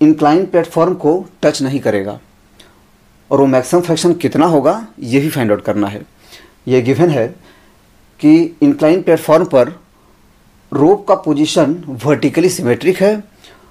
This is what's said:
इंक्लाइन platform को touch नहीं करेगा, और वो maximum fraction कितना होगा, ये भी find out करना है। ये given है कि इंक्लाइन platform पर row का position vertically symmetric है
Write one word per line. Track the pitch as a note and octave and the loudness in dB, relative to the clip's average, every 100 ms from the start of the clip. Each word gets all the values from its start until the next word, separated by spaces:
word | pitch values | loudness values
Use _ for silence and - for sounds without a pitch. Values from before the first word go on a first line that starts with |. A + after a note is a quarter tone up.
इंक्लाइन | D3+ D#3 D3 D#3+ F#3 | 2 4 2 2 2
platform | F3 E3 E3 F3 | -2 -2 -2 -2
को | F3+ D3 F3 F#3 - | 0 0 -2 -4 -2
touch | D3+ D3+ | -2 -2
नहीं | C3+ C#3 | -4 -4
करेगा, | A#2+ G#2 G2 G#2 _ _ _ _ - _ _ _ _ _ - | -2 -2 -4 -10 _ _ _ _ -20 _ _ _ _ _ -4
और | C3+ | 0
वो | C#3 | 2
maximum | C3 B2+ F3 | 2 0 -2
fraction | E3+ D#3 F3 E3+ | 0 -2 0 0
कितना | D#3 C#3+ E3+ | -2 0 2
होगा, | D#3 C3+ G#3 A3+ - | 2 0 -2 -6 -14
ये | B2 C3+ | -2 -2
भी | D3+ | -2
find | D3 A2+ | -2 -2
out | G#2 | -2
करना | - G#2 G2+ | -2 -4 -4
है। | G2+ - _ _ - - _ - | -6 -16 _ _ -20 -20 _ -2
ये | C3 | -2
given | A#2+ C3 F3 | 0 0 2
है | C#3 A2+ - - _ _ _ _ _ _ _ | 0 -4 -6 -20 _ _ _ _ _ _ _
कि | D3+ D#3+ E3 - | 4 4 4 0
इंक्लाइन | C#3+ C#3+ D#3 F#3 | 0 2 0 0
platform | - D#3+ - D#3+ F#3 | 0 -2 2 2 2
पर | C3 B2 - _ _ _ _ _ _ _ _ - | 2 0 -2 _ _ _ _ _ _ _ _ -8
row | C#3 D3+ G3+ - | 0 2 2 0
का | - | -2
position | D#3 C#3+ D3+ F#3 C#3+ F3+ C#3+ A#2+ | 0 -2 0 0 0 -2 -8 -8
vertically | C#3 C#3+ D3 E3 F3 | -2 0 0 0 -2
symmetric | F3 A#2+ A#2 D3 F3+ | -2 -2 -2 -2 0
है | G3 G#3+ - _ - - _ | 0 -2 -8 _ -20 -20 _